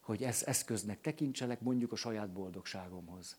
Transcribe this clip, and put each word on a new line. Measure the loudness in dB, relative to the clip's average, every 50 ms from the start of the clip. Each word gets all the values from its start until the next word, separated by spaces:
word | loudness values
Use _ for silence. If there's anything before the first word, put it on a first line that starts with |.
Hogy | -2 -2 -2 0 2
ez | 2 2 2 2
eszköznek | 2 2 2 2 2 0 0 2 0 -4 0
tekintselek, | 0 -2 0 2 2 2 2 2 0 0 0 2
mondjuk | 2 4 4 4 4 2 0
a |
saját | 0 0 0 0 0 -2 -2
boldogságomhoz | -2 -4 -4 -4 -6 -8 -8 -6 -6 -6 -6 -6 -8 -8 -10 -10 -10 -10 -10 -12 -14